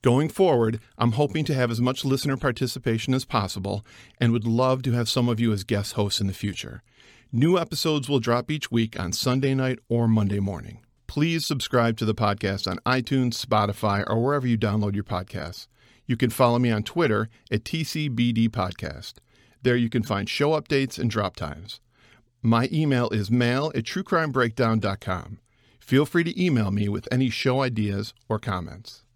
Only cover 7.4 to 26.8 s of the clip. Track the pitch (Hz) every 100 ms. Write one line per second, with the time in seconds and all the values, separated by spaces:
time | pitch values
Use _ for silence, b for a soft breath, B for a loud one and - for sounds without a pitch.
7.4 | 151 180 165 143 160 151 131 139 117 120
8.4 | - 156 - 117 113 - 90 - - 127
9.4 | 135 135 131 127 _ 117 117 110 101 101
10.4 | 98 90 - - _ _ - - 160 165
11.4 | - 143 - 127 117 113 110 104 107 101
12.4 | 101 98 92 90 - 127 123 135 123 117
13.4 | - 107 104 101 110 101 - 113 123 143
14.4 | 127 117 107 107 104 98 101 92 92 95
15.4 | 76 - - b b b b 120 123 -
16.4 | 123 120 123 107 107 170 160 104 110 b
17.4 | b 107 - 160 156 160 151 117 120 113
18.4 | 113 113 92 87 80 67 - - b b
19.4 | b b 131 123 117 117 110 101 104 -
20.4 | 143 156 - 139 135 - 120 107 101 -
21.4 | 76 73 95 - _ b b b b _
22.4 | 113 113 123 156 156 131 120 107 101 123
23.4 | 120 127 156 131 117 - - 170 156 131
24.4 | 117 110 117 110 101 95 - 92 - 104
25.4 | _ b b b - 131 147 175 165 -
26.4 | 180 131 101 101